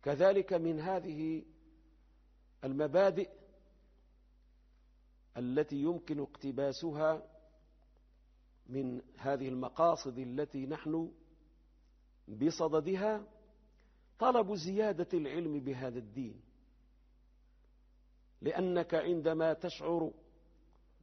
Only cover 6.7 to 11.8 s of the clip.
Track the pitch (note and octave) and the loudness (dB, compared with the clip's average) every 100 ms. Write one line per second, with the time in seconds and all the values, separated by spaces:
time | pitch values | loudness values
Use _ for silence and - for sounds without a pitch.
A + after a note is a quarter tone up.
6.7 | C3 E3+ D3 D#3 D#3 - - - - - | -2 -6 0 2 0 -4 -20 -20 -20 -20
7.7 | _ _ - _ _ _ _ _ _ - | _ _ -20 _ _ _ _ _ _ -8
8.7 | C3 B2+ B2 - - C3+ C#3 C3 B2+ B2 | -4 -4 -6 -10 -8 -2 -2 -2 -4 -6
9.7 | - E3 E3 C#3 A#2+ B2+ B2+ D3 C#3 C3 | 4 4 4 -2 -8 -6 -4 -4 -6 -6
10.7 | - D#3 D#3+ E3 - - - - _ _ | -6 -4 -4 -4 -10 -20 -20 -20 _ _
11.7 | _ | _